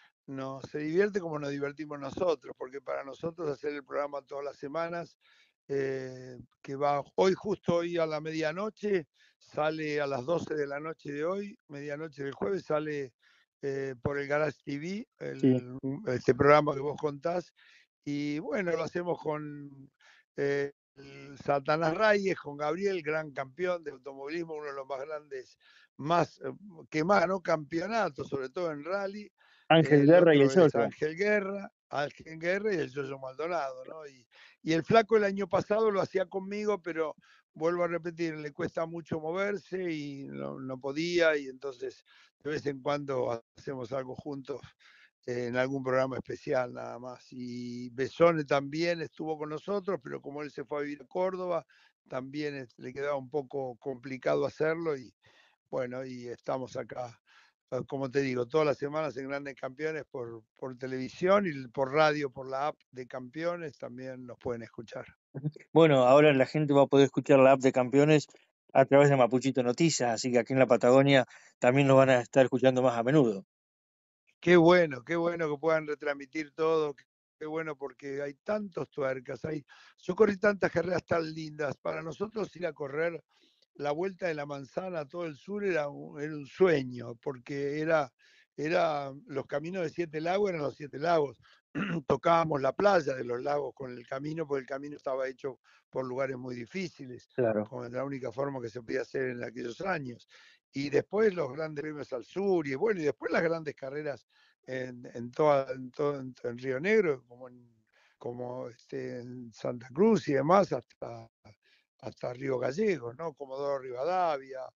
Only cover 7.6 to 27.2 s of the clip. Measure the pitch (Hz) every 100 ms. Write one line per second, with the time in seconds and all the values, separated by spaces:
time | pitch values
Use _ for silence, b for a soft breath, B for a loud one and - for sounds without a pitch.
7.6 | - 170 175 170 160 151 160 160 156 175
8.6 | 214 - 208 190 143 _ _ _ _ -
9.6 | 151 160 151 147 139 131 131 170 - 151
10.6 | 143 143 156 160 147 143 160 196 202 220
11.6 | - 143 147 143 160 143 139 123 196 190
12.6 | - 151 151 147 131 _ _ _ _ _
13.6 | 139 135 135 127 147 143 139 147 151 -
14.6 | - 143 170 202 - - 143 135 135 127
15.6 | 123 127 135 143 214 123 - 123 143 151
16.6 | 147 135 113 107 151 143 170 180 - b
17.6 | b b b _ 147 143 147 147 151 220
18.6 | 175 160 151 175 175 147 156 151 151 147
19.6 | 143 135 135 _ b b _ - 139 139
20.6 | 139 - _ - 139 139 139 139 - 143
21.6 | 139 156 160 175 220 208 190 160 147 143
22.6 | 151 175 202 185 147 156 156 135 135 135
23.6 | 180 175 147 135 135 135 139 170 165 151
24.6 | 147 139 135 135 151 151 147 131 - _
25.6 | b b b - 143 175 151 - 135 -
26.6 | 202 160 139 156 170 202